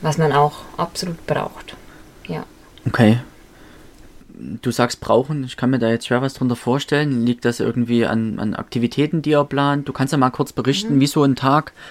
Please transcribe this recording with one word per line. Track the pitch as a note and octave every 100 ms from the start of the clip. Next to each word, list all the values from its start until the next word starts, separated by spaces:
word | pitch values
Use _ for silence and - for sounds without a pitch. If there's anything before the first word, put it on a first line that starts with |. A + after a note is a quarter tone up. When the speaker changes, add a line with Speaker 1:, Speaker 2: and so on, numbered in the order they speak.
Speaker 1:
was | D#3 D3+
man | D#3
auch | C#3+ D3 - - -
absolut | E3+ - F3+ E3 -
braucht. | D3 - - - - - - - - -
Ja. | D#2+ - - - - -
Speaker 2:
Okay. | - A2 A#2+ - - - - - - - - - - -
Du | - C2 A2 B2+
sagst | A#2 B2 -
brauchen, | - A2 C#3 D3+
ich | C3 -
kann | B2
mir | C3
da | A2+
jetzt | A#2 -
schwer | B2
was | C3+
drunter | - B2+ A#2+
vorstellen. | - C3 - D3 D3+ B2+
Liegt | A#2 A#2+
das | A#2+ A#2+
irgendwie | - A#2+ A#2 A#2+ A2+
an, | A2+ A2+ -
an | G#2+
Aktivitäten, | - A2 B2 A#2+ - D3+ E3
die | D3
ihr | D3
plant? | C#3+ C#3 C#3+ C#3+ C#3
Du |
kannst | - C3+
ja | D3
mal | B2+
kurz | - C#3+
berichten, | - B2 E3+ A3 C#3
Speaker 1:
Mhm. |
Speaker 2:
wie | C#3
so | D#3+
ein | C#3 B2
Tag, | C3+ D3 - - -